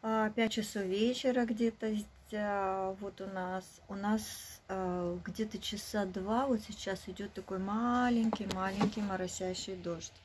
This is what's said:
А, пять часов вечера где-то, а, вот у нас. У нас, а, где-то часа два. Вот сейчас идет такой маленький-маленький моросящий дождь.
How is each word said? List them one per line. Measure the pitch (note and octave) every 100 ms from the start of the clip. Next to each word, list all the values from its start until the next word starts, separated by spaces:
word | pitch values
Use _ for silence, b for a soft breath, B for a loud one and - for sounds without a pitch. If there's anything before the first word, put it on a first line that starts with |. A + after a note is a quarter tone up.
А, | A3 A3 G#3+
пять | G#3+ A3+
часов | A3+ G#3+ G#3+
вечера | F#3+ G3 A3+ B3+ C4+ B3
где-то, | A#3 A3+ A#3 A3 A3 G#3+ G#3 - -
а, | G#3 G#3 G3+ F#3+ F#3+ F#3+ F#3+
вот | G3 F#3+
у | G3
нас. | F#3+ F#3 F#3+ F#3 - -
У |
нас, | G3 G3+ A3 G#3+ - - - -
а, | F#3+ F#3 F3+ F3 F3
где-то | F3 F#3 G#3+ G#3+
часа | - G#3 - A3
два. | G3 F#3 F#3+ A3+ C#4
Вот | A#3
сейчас | G#3+ G#3+ - F#3+ -
идет | F#3 G3+
такой | - F#3 F#3+
маленький-маленький | F#3+ G#3+ A#3+ B3 B3 A#3 A3+ A3 G3 F#3 F#3+ G3 G#3 G#3+
моросящий | G3+ F#3+ F3+ - F#3 F#3 - F#3+
дождь. | F3 E3+ D#3+ -